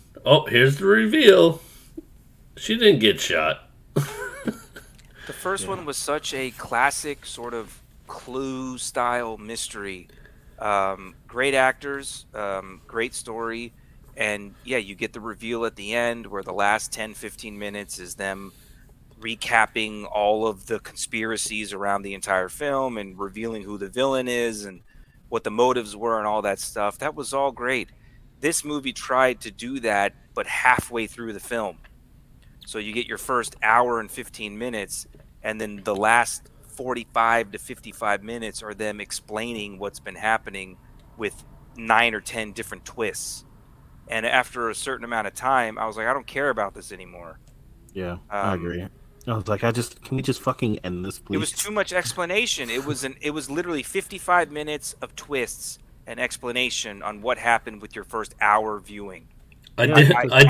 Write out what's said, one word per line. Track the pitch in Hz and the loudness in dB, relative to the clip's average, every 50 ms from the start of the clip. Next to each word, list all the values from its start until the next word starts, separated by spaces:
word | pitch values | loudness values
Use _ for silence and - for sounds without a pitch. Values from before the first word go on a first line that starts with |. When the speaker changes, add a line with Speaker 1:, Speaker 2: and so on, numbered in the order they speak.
| - - - - - | -20 -20 -20 -4 4
Speaker 1:
oh, | 123 139 151 151 - | 6 6 6 6 6
here's | 117 120 123 135 143 143 | 6 6 8 6 6 4
the | 190 | 4
reveal. | 196 202 220 220 214 233 311 285 214 190 - 170 165 156 - - - - - - - - - - - - - - - - - - - - - | 6 6 6 6 4 4 8 10 10 12 12 10 8 6 2 -4 -16 -20 -20 -20 -20 -18 -18 -18 -18 -20 -20 -20 -20 -20 -20 -20 -20 -16 -8
She | - - 220 | -4 -2 2
didn't | 233 240 208 185 127 | 6 8 8 10 10
get | 107 107 95 80 | 8 6 6 4
shot. | - - 90 82 78 78 78 - - - - - - - - | 2 0 2 2 2 2 0 -2 -4 -14 -20 -20 -20 -4 -2
<laughs> | 147 143 - 427 427 508 494 508 554 554 - - - - - - - - - - - - - - - - - | -2 -2 -2 -4 -8 -8 -10 -10 -8 -6 -6 -6 -6 -10 -18 -20 -20 -20 -20 -20 -20 -20 -20 -20 -16 -14 -12
Speaker 2:
The | 147 | -12
first | - - 180 190 190 185 | -8 -4 -4 -4 -2 -4
Speaker 3:
Yeah. | 185 | -4
Speaker 2:
one | 190 185 175 | -6 -6 -6
was | 147 135 - | -6 -6 -4
such | - - 147 151 - - - | -2 -2 -2 -2 -2 -4 -4
a | 135 131 127 | -4 -4 -6
classic | 113 - - - - 117 127 143 - - - 151 143 - - - | -6 -10 -8 -2 2 4 4 4 4 2 -4 -6 -8 -8 -10 -14
sort | - - 120 120 120 | -12 -10 -8 -8 -6
of | 117 107 98 - - - - - - - - | -6 -8 -8 -12 -20 -20 -20 -20 -20 -18 -16
Clue-style | - - - - 123 135 135 135 131 127 131 127 127 123 - - - 135 123 120 123 123 120 113 110 104 | -16 -14 -12 -8 -6 -4 -4 -4 -4 -4 -6 -6 -8 -8 -8 -4 -2 0 2 2 2 0 0 -4 -6 -8
mystery. | 107 107 117 110 - - - 110 101 98 95 90 87 - - - - - - - - - - - | -10 -8 -8 -8 -8 -8 -8 -8 -8 -8 -8 -10 -12 -18 -20 -20 -20 -20 -20 -20 -20 -20 -14 -6
Um, | 110 107 101 101 98 95 98 95 95 92 87 - - - | -2 0 2 2 2 2 0 -4 -8 -14 -18 -20 -20 -8
great | - 120 127 139 135 | -2 0 2 4 4
actors, | 135 131 131 127 - - 143 139 139 139 135 - - - - - | 6 6 4 4 0 -4 -8 -8 -8 -8 -10 -12 -14 -16 -14 -10
um, | 110 104 101 98 95 95 95 95 90 - - | -6 -4 -4 -4 -4 -6 -8 -14 -18 -18 -8
great | - 113 113 127 - | -4 -2 -2 -2 -4
story, | - - 120 113 113 117 113 113 117 120 117 113 - - - - - - - - - | -8 -10 -8 -8 -6 -6 -6 -6 -6 -8 -12 -14 -18 -20 -20 -20 -20 -20 -16 -6 -4
and, | 110 107 104 101 101 101 98 - - | -2 -2 -2 -2 -6 -10 -18 -16 -6
yeah, | 123 131 123 | -4 -2 -2
you | 107 95 101 | -2 -4 -6
get | 90 - 107 - | -6 -6 -6 -6
the | 120 | -8
reveal | 104 113 104 95 110 113 120 117 117 | -10 -10 -10 -8 -6 -4 -2 -2 -2
at | 113 - | -2 -4
the | - 98 104 110 | -6 -8 -4 0
end | 120 120 120 117 117 113 101 | 0 2 2 0 -2 -6 -10
where | 101 101 95 | -10 -10 -8
the | 98 | -6
last | 90 98 101 101 107 110 - - | -2 0 2 2 2 2 0 -4
ten, | - - 107 110 101 | -8 -8 -8 -8 -10
fifteen | - - 104 - - - 113 104 101 | -10 -12 -12 -12 -12 -12 -12 -10 -8
minutes | 104 104 101 104 101 - - - | -8 -8 -8 -8 -10 -10 -12 -12
is | 90 87 82 | -12 -12 -8
them | - 98 98 98 98 98 95 - - - - - - - - - - - - - - | -6 -4 -4 -4 -4 -8 -14 -18 -20 -20 -20 -20 -20 -20 -20 -20 -20 -20 -20 -20 -12
recapping | 110 113 113 110 - - 120 113 110 - - 117 110 107 107 104 104 - | -10 -8 -8 -6 -2 2 4 4 4 4 2 -2 -4 -4 -6 -8 -8 -4
all | - 107 104 104 107 107 110 110 | 0 2 4 4 4 4 2 0
of | 104 95 - | -2 -4 -6
the | - 117 101 | -6 -6 -6
conspiracies | - - - - - - - 113 110 113 113 104 - - 113 107 107 98 | -6 -8 -10 -10 -8 -6 -4 -4 -2 -2 -2 -4 -4 -4 -6 -6 -6 -6
around | 101 95 101 101 101 101 | -6 -4 -2 0 0 -2
the | 98 101 98 | -2 -6 -10
entire | 95 - - 98 92 92 92 | -8 -2 0 2 2 2 0
film | - - 147 143 139 135 135 131 120 110 | -4 -6 -4 -2 0 0 0 -2 -2 -6
and | 101 98 92 92 | -8 -10 -10 -10
revealing | 101 98 95 107 113 113 113 107 98 | -10 -10 -8 -6 -6 -6 -6 -8 -8
who | 98 104 101 | -10 -10 -8
the | 101 95 | -8 -6
villain | 92 123 131 135 135 131 127 123 | 0 2 2 2 2 2 0 0
is, | 123 120 120 117 110 104 104 | 0 0 0 0 -2 -4 -8
and | 101 92 90 - - - - - - - - - - | -12 -14 -16 -20 -20 -20 -20 -20 -20 -20 -20 -8 -6
what | - 113 - | -4 -4 -2
the | 113 | 0
motives | 107 113 123 127 127 123 117 104 104 | 2 4 4 4 4 2 -2 -4 -6
were | 104 110 117 113 110 | -4 -2 0 0 0
and | 104 107 | 0 0
all | 104 107 | 0 0
that | 101 104 98 - | 2 0 0 -2
stuff. | - - - 113 104 101 98 - | -4 -6 -4 -2 -2 -2 -2 -2
That | 135 147 147 | -4 -6 -6
was | 151 139 - 135 | -6 -6 -4 -2
all | 139 139 139 | 0 0 -2
great. | 123 117 120 123 131 123 101 - - - - - - - - - - _ | -2 -2 -2 -2 -2 -2 -2 -6 -12 -20 -20 -20 -20 -20 -20 -20 -10 _
This | - 151 165 - - | -2 -2 0 -2 -2
movie | 151 151 147 131 135 120 | -4 -4 -4 -4 -6 -6
tried | - - - 131 127 131 127 123 107 | -6 -4 0 4 4 6 4 4 0
to | - 113 | -6 -12
do | 98 - 117 120 135 139 | -12 -10 -8 -8 -6 -2
that, | 117 113 104 101 101 101 - - - - - | 0 2 4 4 2 2 0 -4 -14 -10 -8
but | - 104 - | -6 -6 -4
halfway | - - - 127 123 120 - - 120 117 110 101 | -2 2 6 6 6 6 4 0 -4 -4 -4 -4
through | - - 117 113 107 | -6 -8 -8 -8 -8
the | 98 | -10
film. | - - 123 117 107 98 87 - - - - - - - - - - - - - - - - - - | -8 -4 -4 -2 -2 -4 -6 -8 -14 -20 -20 -20 -20 -20 -20 -20 -20 -20 -20 -20 -20 -20 -20 -20 -16
So | - - 110 | -12 -8 -8
you | 107 104 107 | -8 -4 -4
get | 120 120 - | -4 -4 -4
your | 110 98 | -6 -6
first | - - 131 120 113 - - - - | -2 0 0 0 0 -2 -4 0 4
hour | 107 113 117 123 120 120 117 | 6 6 6 6 4 2 0
and | 107 101 | -2 -4
fifteen | - - 120 - - - 110 104 101 107 | -8 -12 -12 -12 -12 -10 -10 -10 -8 -6
minutes, | 117 127 117 107 98 92 - - - - - - - - - - - | -6 -4 -4 -4 -4 -4 -6 -10 -10 -12 -18 -20 -20 -20 -18 -10 -8
and | 110 110 107 | -6 -6 -6
then | 110 107 104 101 98 | -6 -8 -8 -6 -4
the | 110 104 | -2 0
last | 98 104 107 113 120 120 - - - - - - - - - | 2 4 6 6 6 4 2 -2 -8 -12 -16 -20 -20 -20 -18
forty-five | - - 131 127 127 120 113 - - 120 113 113 117 117 113 101 | -14 -8 -6 -4 -4 -4 -6 -4 0 2 4 4 4 2 2 -2
to | 98 104 | -6 -12
fifty-five | - - 127 - - 110 101 - 117 107 101 101 98 | -12 -14 -14 -14 -16 -16 -12 -6 -2 -2 -2 -2 -2
minutes | 107 117 120 113 107 95 - 113 | -6 -10 -8 -8 -8 -8 -10 -12
are | 107 104 | -12 -8
them | 98 107 107 104 104 | -6 -6 -6 -6 -6
explaining | 101 - - - - - 107 107 113 120 117 110 104 101 101 92 | -8 -10 -10 -12 -10 -8 -8 -6 -6 -6 -6 -8 -8 -10 -10 -10
what's | 101 101 - - | -10 -10 -10 -10
been | - 104 92 | -14 -14 -10
happening | 90 98 110 113 110 - 113 98 98 95 92 92 - - - - - - - - - | -4 -2 0 0 0 -2 -6 -12 -12 -12 -14 -16 -20 -20 -20 -20 -20 -20 -20 -8 -6
with | 110 101 - - - - - - - - - | -6 -6 -6 -8 -14 -20 -20 -20 -20 -20 -16
nine | - 113 113 113 110 117 117 110 | -6 2 4 6 6 6 4 2
or | 104 | -2
ten | - - - 117 110 104 95 | -6 -6 -6 -6 -6 -6 -6
different | 113 110 - - 92 - | -10 -10 -10 -12 -14 -14
twists. | - - - 113 104 - - - - - - - - - - - - - - - - - - - - | -12 -6 -4 -4 -4 -4 -6 -8 -10 -12 -12 -16 -18 -20 -20 -20 -20 -20 -20 -20 -20 -20 -20 -12 -8
And | - 110 110 | -4 -2 0
after | 120 123 131 123 - - 127 120 113 | 2 2 2 2 0 -2 -4 -4 -4
a | 104 | -4
certain | - - 139 131 120 117 | -4 -6 -6 -6 -6 -6
amount | 117 120 113 104 98 | -4 -4 -2 -2 -4
of | - | -6
time, | - 123 131 135 127 120 110 110 107 | -4 0 2 2 2 2 0 -2 -4
I | 110 | -6
was | 110 107 110 | -6 -4 -2
like, | 110 117 | -2 -2
"I | 131 | -2
don't | 139 117 - | -2 -4 -6
care | - 135 143 143 | -4 -2 -2 0
about | 123 113 104 98 - | 0 0 -2 -4 -4
this | 110 90 - | -8 -14 -14
anymore." | 104 92 92 90 90 87 85 82 80 - - - - - - - - - - - - | -14 -16 -16 -16 -16 -16 -16 -16 -18 -18 -20 -20 -20 -20 -20 -20 -20 -20 -20 -14 -10
Speaker 3:
Yeah, | 95 92 87 87 87 - - | -6 -6 -6 -6 -8 -8 -6
I | 104 101 98 98 95 | -4 -2 0 0 0
Speaker 2:
Um, | 87 | 0
Speaker 3:
agree. | 82 87 85 87 85 - - - - - - - - - | -2 -4 -6 -6 -8 -10 -12 -18 -20 -20 -20 -10 -4 -2
I | 117 | -2
was | 110 92 107 | -2 0 0
like, | 104 104 - | 0 2 2
"I | 117 | 2
just, | 110 120 117 - - - - | 2 2 -2 -4 -6 -16 -8
can | - 135 131 | -4 -4 -2
we | 127 | 0
just | - 123 - | 0 -2 0
fucking | - 135 123 - - 113 104 - | -2 -4 -2 0 0 0 0 -2
end | - 90 90 87 90 | -4 -6 -6 -6 -6
this, | 98 - - - - | -8 -10 -10 -6 -2
Speaker 2:
It | 101 190 | -2 0
was | - - | 0 0
Speaker 3:
please?" | - - - | -2 -4 -4
Speaker 2:
too | 202 | -2
much | 214 214 190 - | 0 -2 0 0
explanation. | 180 180 175 - - - 175 170 180 208 240 226 - - 135 117 | 0 -2 -2 -2 -2 -4 -4 0 0 0 0 0 -2 -4 -4 -4
It | 117 123 135 | -4 -2 -2
was | 143 151 127 139 | -2 -4 -4 -4
an, | 135 131 - | -6 -8 -6
it | - 147 | -6 -4
was | 147 156 135 127 | -4 -4 -6 -4
literally | 139 160 175 175 165 147 123 | -4 -4 -4 -2 -4 -4 -4
fifty-five | - - 190 185 - - 185 - - 180 175 165 147 | -4 -4 -6 -6 -6 -8 -6 0 2 4 4 4 2
minutes | 147 151 151 151 151 147 - - - - | -2 -6 -6 -4 -6 -6 -6 -10 -10 -10
of | 131 120 - | -12 -12 -12
twists | - - - 143 135 120 107 - - - - - - - - - - - - | -14 -10 -4 -2 -2 -2 -2 -4 -8 -12 -12 -12 -14 -18 -20 -20 -20 -16 -12
and | 117 117 | -6 -4
explanation | 123 123 - - - 123 120 123 127 123 - - - 113 101 98 - | -4 -4 -4 -6 -8 -4 -2 0 0 0 -2 -4 -6 -6 -8 -8 -8
on | 101 107 104 | -8 -8 -4
what | 101 120 123 - | -2 -2 -2 2
happened | - 117 117 113 - 120 107 104 | 4 4 4 4 2 -2 -12 -12
with | 107 104 - | -14 -12 -12
your | 110 98 | -12 -10
first | - - 113 107 - - - | -6 -6 -6 -6 -6 -2 2
hour | 107 104 104 110 110 110 104 104 | 4 6 6 6 6 2 -2 -6
viewing. | 90 - 104 104 101 98 92 85 - - - - - - - - - - - - | -8 -12 -14 -12 -12 -12 -14 -16 -20 -20 -20 -20 -20 -20 -20 -20 -20 -8 0 2
Speaker 1:
I | 120 | 4
Speaker 3:
Yeah, | 123 151 | 6 10
Speaker 1:
did, | 143 147 139 - | 10 10 10 10
Speaker 2:
I, | 120 | 6
Speaker 1:
I | 123 | 4
did | 131 127 | 6 8
Speaker 2:
I | 131 143 139 | 10 10 12